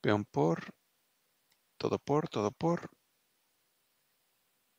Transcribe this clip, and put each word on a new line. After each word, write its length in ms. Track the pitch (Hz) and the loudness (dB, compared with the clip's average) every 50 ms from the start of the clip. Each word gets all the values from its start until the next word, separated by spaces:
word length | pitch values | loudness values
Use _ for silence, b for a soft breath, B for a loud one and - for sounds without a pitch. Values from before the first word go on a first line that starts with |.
Peón 240 | - 127 104 104 104 | 4 4 2 2 2
por, 340 | _ - 143 147 165 165 - - - - _ _ _ _ _ _ _ _ _ _ _ _ _ _ _ _ _ _ _ _ | _ 0 2 2 2 2 0 -4 -14 -18 _ _ _ _ _ _ _ _ _ _ _ _ _ _ _ _ _ _ _ _
todo 200 | _ - 113 104 - | _ -2 -2 -2 -2
por, 280 | _ - 143 151 156 | _ 0 0 0 0
todo 240 | - - 117 104 104 | -2 -4 -2 -2 -2
por. 400 | - _ - 165 170 170 - - _ _ _ _ _ _ _ _ _ _ _ _ _ _ _ _ _ _ _ _ _ _ _ _ _ _ _ _ _ _ _ _ _ _ _ _ _ | -2 _ -2 0 0 -2 -4 -12 _ _ _ _ _ _ _ _ _ _ _ _ _ _ _ _ _ _ _ _ _ _ _ _ _ _ _ _ _ _ _ _ _ _ _ _ _